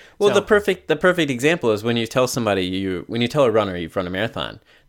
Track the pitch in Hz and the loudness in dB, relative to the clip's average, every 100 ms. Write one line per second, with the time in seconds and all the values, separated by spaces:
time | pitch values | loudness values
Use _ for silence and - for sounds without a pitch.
0 | - - 202 202 202 208 202 185 - 151 | -16 -2 2 2 4 2 2 -4 -2 0
1 | 185 170 147 120 143 170 120 104 113 117 | 2 2 0 0 0 2 0 0 0 -2
2 | 113 131 127 135 107 98 90 92 95 90 | -2 0 0 0 0 0 0 -2 -4 -4
3 | - 117 120 151 127 110 101 87 82 101 | -6 -4 -2 2 2 2 0 -2 -6 -6
4 | 90 92 113 95 58 - _ _ | -4 -4 -4 -4 -8 -10 _ _